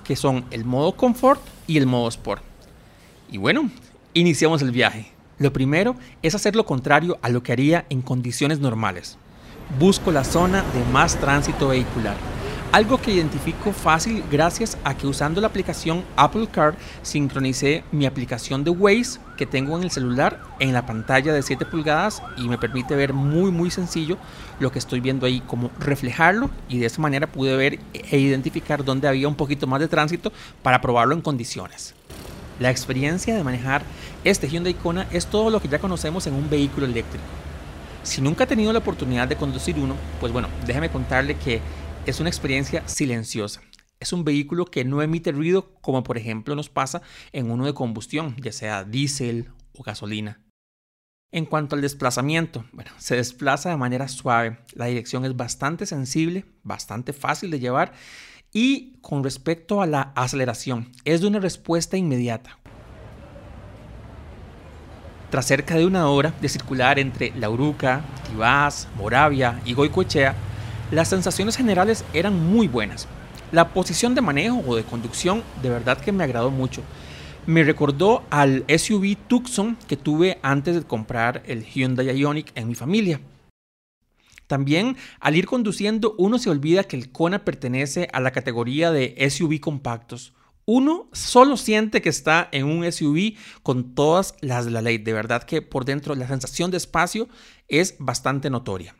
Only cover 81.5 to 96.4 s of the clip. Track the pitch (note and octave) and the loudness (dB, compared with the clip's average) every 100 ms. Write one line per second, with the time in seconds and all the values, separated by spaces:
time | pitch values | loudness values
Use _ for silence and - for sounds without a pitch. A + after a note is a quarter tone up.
81.5 | A#2+ A2+ - C3 B2+ C3 C3+ C#3+ D3 D3 | -8 -6 -2 0 0 0 2 0 0 -6
82.5 | - A2+ A#2 B2+ G#3 G3+ C#3+ - - _ | -8 -6 -6 0 2 2 -2 -6 -20 _
83.5 | _ _ _ _ _ _ _ _ - - | _ _ _ _ _ _ _ _ -18 -4
84.5 | C#3 C#3 D#3 A#3 C4 - - C#3+ D#3 F3+ | -2 2 2 2 -2 -10 -4 2 2 2
85.5 | B3+ G#3+ - G3+ A3 A3 G#3+ F#3 B3 A#3 | 2 0 0 0 2 0 2 2 2 2
86.5 | D3+ D3 F3+ G3 C3 A#2 - E3 G3+ - | 0 4 2 2 -4 -8 -2 0 0 -4
87.5 | C#3 C3+ B2+ C#3+ F3 F3 - C3 B2+ B2 | -4 -2 -2 -2 -2 -2 -2 -2 -2 -4
88.5 | A#2 A#2 C#3 E3+ D#3 B2 B2 C#3 C#3 E3 | -2 -2 0 2 2 0 0 0 2 0
89.5 | D#3 E3 C#3+ C3+ A2+ - A#2+ - _ _ | 0 -2 -6 -6 -8 -10 -16 -16 _ _
90.5 | _ - A#3+ C#4 E4+ - - - B3 C4+ | _ 2 4 4 2 -4 -10 4 8 8
91.5 | C4 - G#3+ G#3+ G#3+ E3+ D3 - D#3+ F3 | 6 2 2 2 0 0 -2 2 2 2
92.5 | C#3 C#3 D#3+ E3+ E3 D#3 D3+ G#3 G#3+ - | 0 0 0 -2 0 0 2 0 -2 -16
93.5 | - - B2+ B2 B2+ D3 E3+ F#3+ - C#3 | -10 -2 -2 0 2 4 4 2 -4 -4
94.5 | B2 A#2+ A#2 A2+ A2+ G#2+ A2 A2 A#2 - | -2 -2 -2 0 0 0 -2 0 -2 -2
95.5 | D#3+ D3+ C#3 B2 C#3 C#3+ C#3 B2+ C3+ | -4 -4 -4 -2 -4 -4 -6 -4 -6